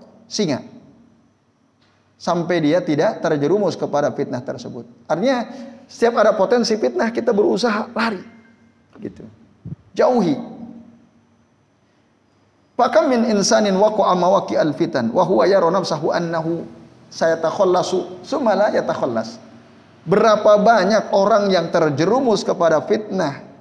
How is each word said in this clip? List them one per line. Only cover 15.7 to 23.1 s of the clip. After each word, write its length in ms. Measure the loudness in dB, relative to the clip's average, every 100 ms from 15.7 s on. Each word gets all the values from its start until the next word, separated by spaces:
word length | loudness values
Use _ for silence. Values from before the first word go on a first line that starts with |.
| 0 -2 -4 -2
annahu 520 | -2 -2 -4 -4 -6 -8 -16 -20 -20 -20
sayatakhallasu 1080 | -2 0 0 -2 0 2 2 0 -4 -6 -12
summa 320 | -8 -2 0
la 200 | 2 2
yatakhallas. 680 | 0 -2 -4 -2 -4 -6 -12 -20 -20 -20 -20 -20 -18 0
Berapa 520 | 2 4 4 4 4
banyak 540 | 6 4 4 0 2
orang 360 | 0 2 2 2
yang 160 | 0 0
terjerumus 720 | 0 0 0 0 2 2 0
kepada 360 | -2 0 2 2
fitnah. 600 | 0 -4 -2